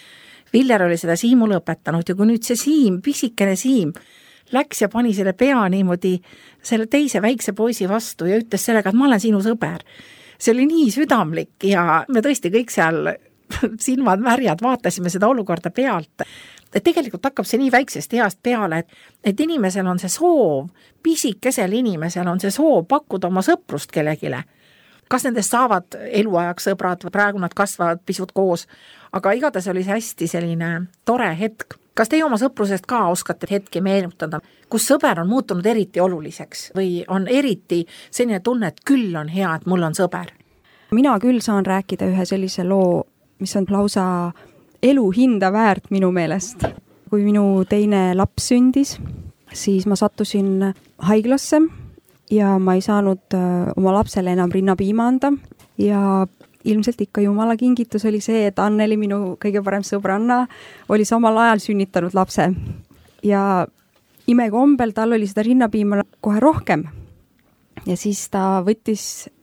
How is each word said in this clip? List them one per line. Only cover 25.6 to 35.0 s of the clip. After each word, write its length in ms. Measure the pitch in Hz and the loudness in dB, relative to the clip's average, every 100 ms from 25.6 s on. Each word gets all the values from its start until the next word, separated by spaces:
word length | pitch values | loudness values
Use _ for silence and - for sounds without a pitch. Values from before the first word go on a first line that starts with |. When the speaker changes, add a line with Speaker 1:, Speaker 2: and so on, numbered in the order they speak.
| 254 190 - - - | 2 0 -2 -12 -4
Speaker 1:
eluajaks 600 | 180 214 170 175 175 208 | -2 0 0 -2 -4 -4
sõbrad, 340 | 196 185 180 175 | -2 -2 -4 -4
praegu 280 | 202 202 202 | 0 0 0
nad 100 | 175 | -4
kasvavad 480 | - 196 - 175 175 - | -2 -4 -2 -2 -2 -6
pisut 240 | 185 185 | -8 -6
koos, 320 | - 190 175 - _ - - - | -2 0 0 -6 _ -20 -20 -12
aga 220 | 190 190 233 | -4 0 0
igatahes 320 | 294 190 185 | 0 -4 -4
oli 160 | 180 | -4
see 80 | 190 | -2
hästi 380 | 214 226 - 170 | -4 -6 -6 -4
selline 400 | 175 170 165 165 170 180 _ | -4 -4 -4 -4 -6 -8 _
tore 240 | - 247 208 160 | -2 0 0 -2
hetk. 400 | 214 - - - _ | -6 -6 -16 -20 _
Kas 160 | - 220 | -4 0
teie 160 | 311 | 0
oma 140 | 311 220 | 0 0
sõprusest 460 | 262 - 202 190 - | -2 -2 -4 -4 -4
ka 140 | 247 180 | -2 0
oskate 340 | 180 - 170 170 | -2 -6 -8 -4
hetki 320 | 202 196 196 | -6 -4 -4
meenutada, 540 | 190 196 180 - 156 156 - _ _ | 0 0 -2 -6 -8 -8 -12 _ _
kus 140 | 226 - | -4 2
sõber 300 | 285 | 2